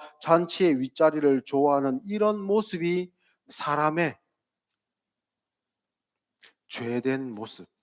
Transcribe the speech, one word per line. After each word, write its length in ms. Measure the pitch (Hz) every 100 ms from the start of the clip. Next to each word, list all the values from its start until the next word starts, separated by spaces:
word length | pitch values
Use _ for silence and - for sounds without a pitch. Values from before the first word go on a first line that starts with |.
| - -
잔치의 600 | - 170 175 - 180 131
윗자리를 640 | 131 - 156 151 143 135 -
좋아하는 540 | 139 143 139 135 131
이런 360 | 202 208 214 214
모습이 720 | 196 214 208 175 170 180 180 _ _ _ -
사람의 680 | - 151 147 151 160 160 107 _ _ _ _ _ _ _ _ _ _ _ _ _ _ _ _ _ _ _ _ _ _ - _ -
죄된 640 | - 117 120 131 135 131
모습, 360 | 104 110 - 87 _